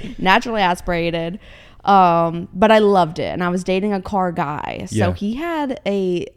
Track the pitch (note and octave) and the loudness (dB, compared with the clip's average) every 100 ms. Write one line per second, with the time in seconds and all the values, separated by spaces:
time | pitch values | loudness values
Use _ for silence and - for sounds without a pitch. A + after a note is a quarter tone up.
0 | G3 - F#3 G3+ A#3+ A3 F#3 F3+ - F3 | -12 -2 2 2 2 0 0 0 -2 -2
1 | E3+ E3 E3 F#3+ - - - - - G3 | -2 -4 -6 -8 -14 -20 -20 -6 2 6
2 | F3+ E3+ E3+ E3+ F3+ F#3 G#3+ A3 G#3 G3 | 6 4 2 -2 -8 0 4 6 6 4
3 | E3 E3 G2+ E2 F3+ F3+ F3+ F#3 G#3 G3 | 2 -2 -6 -4 -2 -2 -2 -2 -2 -4
4 | F#3 G3+ F#3 E3+ D3 D3 - A1+ F#3+ - | -4 -2 -2 -2 -4 -6 -8 -10 -6 -2
5 | F#3 F2 G3+ A#3+ E4+ E4 C#4+ - - G3+ | -2 -2 -6 -6 -6 -4 -6 -6 -4 -2
6 | F#3 F3 - | -2 -4 -6